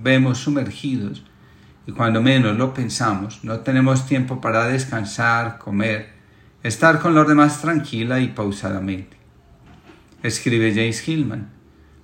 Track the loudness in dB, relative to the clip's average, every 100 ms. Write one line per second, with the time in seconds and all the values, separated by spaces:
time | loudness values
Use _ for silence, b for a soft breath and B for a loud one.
0 | 2 4 4 0 -2 -2 -2 -6 -6 -4
1 | -6 -10 -16 b b b b b -14 -4
2 | 0 2 4 4 4 2 -2 -2 -6 -2
3 | -2 -2 -6 -10 -10 -8 0 2 4 2
4 | 0 -2 -2 -4 -2 0 0 0 -2 -6
5 | -6 -2 0 0 -2 -8 -6 -2 0 -2
6 | -6 -18 b b b b -6 2 4 4
7 | 4 4 6 6 4 2 -2 -2 -2 -4
8 | -2 0 -2 -2 -6 -4 -6 -6 -6 -6
9 | -10 -20 _ _ _ -20 -20 -20 b b
10 | b _ -6 -4 0 2 2 2 0 -2
11 | -4 -2 -2 -4 -12 -18 _ b b b